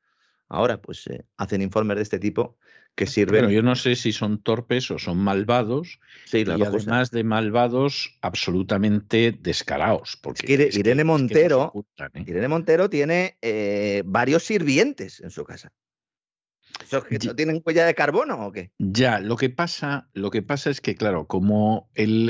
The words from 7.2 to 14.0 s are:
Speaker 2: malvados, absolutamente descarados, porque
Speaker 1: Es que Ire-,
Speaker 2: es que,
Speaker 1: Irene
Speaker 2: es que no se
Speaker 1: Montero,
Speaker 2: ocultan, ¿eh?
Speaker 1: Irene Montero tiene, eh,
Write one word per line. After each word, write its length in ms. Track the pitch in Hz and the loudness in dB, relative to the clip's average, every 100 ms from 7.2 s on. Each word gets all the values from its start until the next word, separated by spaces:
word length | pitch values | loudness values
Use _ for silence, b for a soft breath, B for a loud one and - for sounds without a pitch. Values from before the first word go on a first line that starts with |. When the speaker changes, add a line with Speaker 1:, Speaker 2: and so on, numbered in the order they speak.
| 110 | 0
Speaker 2:
malvados, 920 | 110 107 117 123 123 139 - - - | 0 0 2 2 2 0 -2 -10 -8
absolutamente 1160 | 95 90 - 90 92 98 107 104 - 113 117 - | -8 -4 -2 -2 0 0 2 0 2 2 2 0
descarados, 800 | 85 - - 71 98 82 - - | -4 -4 -4 -2 0 0 -4 -14
porque 180 | 69 - | -12 -8
Speaker 1:
Es 80 | - | -2
que 60 | |
Ire-, 140 | 139 143 | 2 2
Speaker 2:
es 40 | 101 | 2
que, 40 | |
Speaker 1:
Irene 220 | 107 135 | 2 2
Speaker 2:
es 40 | 160 | 2
que 60 | |
no 60 | 156 | 2
se 40 | |
Speaker 1:
Montero, 380 | 120 156 170 131 | 4 4 4 4
Speaker 2:
ocultan, 480 | 151 104 - - 71 - | 0 -6 -14 -14 -14 -12
¿eh? 80 | 87 | -6
Speaker 1:
Irene 220 | 87 131 | -2 0
Montero 420 | 165 165 165 196 | -2 2 4 4
tiene, 480 | 151 151 175 185 _ | 0 0 0 -2 _
eh, 640 | 117 107 101 104 104 101 | -4 -2 -2 0 0 -2